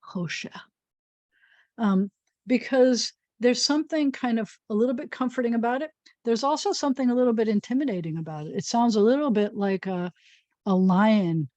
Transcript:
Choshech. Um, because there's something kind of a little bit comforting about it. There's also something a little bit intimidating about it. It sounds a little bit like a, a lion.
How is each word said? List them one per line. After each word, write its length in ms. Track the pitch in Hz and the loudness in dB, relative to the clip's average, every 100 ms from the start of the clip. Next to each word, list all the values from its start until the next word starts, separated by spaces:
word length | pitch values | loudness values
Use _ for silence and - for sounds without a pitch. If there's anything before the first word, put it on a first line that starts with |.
Choshech. 560 | - 190 165 - - - - _ _ _ _ _ _ _ _ _ _ - | -12 -8 -8 -8 -12 -16 -20 _ _ _ _ _ _ _ _ _ _ -4
Um, 340 | 220 190 202 _ _ _ - | 0 2 0 _ _ _ -2
because 640 | 247 - 269 254 240 - _ _ _ | -2 0 4 4 4 -2 _ _ _
there's 240 | 240 247 | 0 0
something 480 | - 294 311 320 294 | 0 0 0 0 -2
kind 280 | 262 247 226 | -2 -2 -2
of 120 | 208 - _ | -4 -10 _
a 40 | |
little 220 | 208 240 254 | 0 0 0
bit 160 | 294 | -8
comforting 440 | - 262 254 233 233 | -6 -6 -2 -2 0
about 260 | 233 254 | -2 -2
it. 100 | 311 _ _ _ - | -6 _ _ _ -2
There's 180 | 233 | 0
also 280 | 277 294 403 | 0 -2 -2
something 380 | 392 294 254 262 | -2 -2 0 0
a 60 | 247 | 2
little 180 | 247 | 2
bit 140 | 220 220 | 2 2
intimidating 720 | 208 - 247 294 190 160 160 | 0 0 -2 -2 -4 -6 -8
about 300 | 160 156 151 | -8 -10 -8
it. 80 | - | -8
It 100 | - | -4
sounds 300 | 233 240 214 | 0 2 4
a 60 | |
little 300 | 208 269 294 | 4 4 2
bit 240 | 214 208 208 | 0 0 -2
like 300 | 202 190 190 | -2 -2 -4
a, 260 | 185 180 - _ _ _ _ - | -6 -6 -10 _ _ _ _ 0
a 100 | 185 | 2
lion. 720 | 185 180 214 214 180 165 147 | 4 4 6 4 2 -2 -4